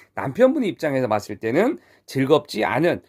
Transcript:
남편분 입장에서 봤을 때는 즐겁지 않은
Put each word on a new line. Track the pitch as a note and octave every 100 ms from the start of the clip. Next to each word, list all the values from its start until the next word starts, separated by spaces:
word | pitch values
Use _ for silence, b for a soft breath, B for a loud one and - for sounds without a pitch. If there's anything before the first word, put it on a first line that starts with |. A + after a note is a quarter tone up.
| b
남편분 | - - C3+ B3+ D#4
입장에서 | A3 C3+ D#3 C3+ B2
봤을 | G#2+ - G#2
때는 | A2 C3+ A#3 F4 b b
즐겁지 | - C3+ C3 D3+ - G#3
않은 | C#3 A2+ E3+ B2